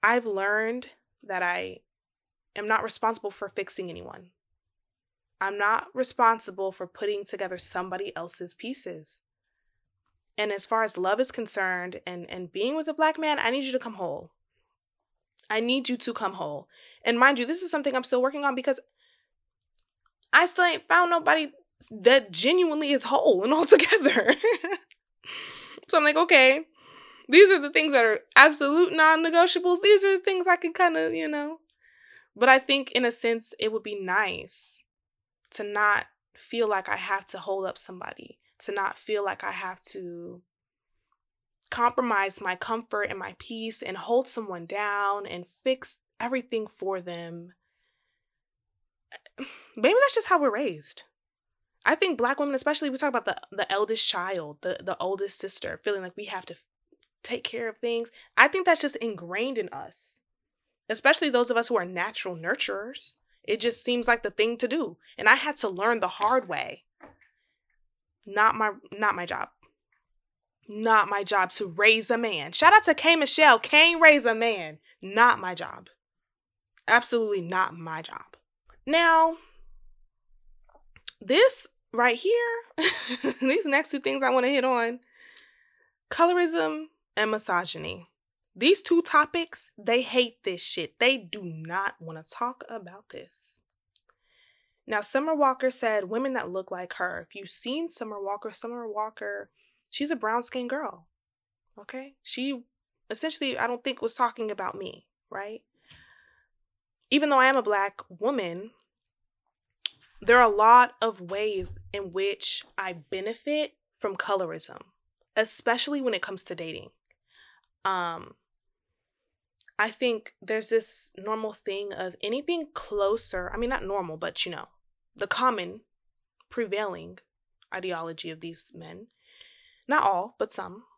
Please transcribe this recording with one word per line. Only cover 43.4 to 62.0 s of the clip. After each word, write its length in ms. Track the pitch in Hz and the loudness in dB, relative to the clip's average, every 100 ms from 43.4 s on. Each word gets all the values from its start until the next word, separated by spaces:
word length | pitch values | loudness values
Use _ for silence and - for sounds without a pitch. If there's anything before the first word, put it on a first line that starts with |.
| - 226 226 220 | -14 -10 -8 -8
and 140 | - 185 | -8 -10
hold 320 | - 240 254 | 0 0 0
someone 380 | - 214 180 170 | -4 -6 -10 -8
down 600 | 196 208 202 202 202 202 | -6 -4 0 0 -2 -6
and 200 | 175 175 | -12 -12
fix 520 | - - 262 - - _ _ | -6 -2 -2 -4 -10 _ _
everything 480 | 233 262 247 226 214 | -4 -4 -4 -6 -6
for 340 | - 190 190 | -8 -6 -6
them. 520 | 180 170 170 170 175 _ _ _ _ _ _ _ _ _ _ _ _ _ _ _ _ - _ - 269 - - - | -6 -12 -12 -14 -16 _ _ _ _ _ _ _ _ _ _ _ _ _ _ _ _ -20 _ -16 -16 -16 -20 0
Maybe 200 | 233 440 | 4 6
that's 140 | 554 | 4
just 140 | 480 - | 4 2
how 120 | 359 | 2
we're 100 | 285 | 2
raised. 540 | 214 277 156 143 - - _ _ _ _ _ _ _ | 0 -4 -6 -10 -12 -16 _ _ _ _ _ _ _
I 100 | - | 0
think 240 | 320 381 277 | 2 2 0
Black 200 | 247 277 | -2 0
women, 160 | 285 | -2
especially, 360 | 269 285 302 302 | 0 0 0 -2
we 60 | 262 | -2
talk 120 | 294 | -2
about 160 | 240 | -2
the, 120 | 214 - - | -4 -8 -8
the 200 | 196 196 | -6 -2
eldest 360 | 196 208 220 - | 0 0 0 0
child, 520 | 196 180 190 151 151 | -2 -4 -6 -8 -8
the, 180 | - - | -6 -6
the 140 | 185 180 | -6 -6
oldest 400 | 185 196 196 - | -4 -6 -6 -6
sister, 380 | 196 - - - | -4 -4 -6 -8
feeling 260 | - 202 | -6 -6
like 140 | 185 190 | -6 -14
we 100 | 208 | -12
have 200 | 190 185 | -10 -12
to 100 | 170 _ _ _ _ _ _ | -18 _ _ _ _ _ _
take 220 | - 240 | -8 -8
care 240 | 240 233 233 | -6 -8 -8
of 100 | 214 | -6
things. 320 | 233 233 233 - - - | -4 -4 -6 -14 -8 4
I 120 | 269 | 4
think 180 | 381 359 | 4 2
that's 140 | 330 | 2
just 160 | 294 - | 2 -4
ingrained 600 | 233 196 170 190 247 247 | -6 -8 -10 -6 -4 -4
in 100 | 185 | -8
us, 500 | - - - - - _ _ _ _ _ _ _ | -10 -14 -12 -14 -14 _ _ _ _ _ _ _
especially 400 | 226 269 330 311 | 2 4 4 2
those 220 | 240 240 | 2 2
of 60 | 240 | 0
us 120 | 233 | 2
who 80 | 226 | 0
are 80 | |
natural 520 | 175 185 | -2 -4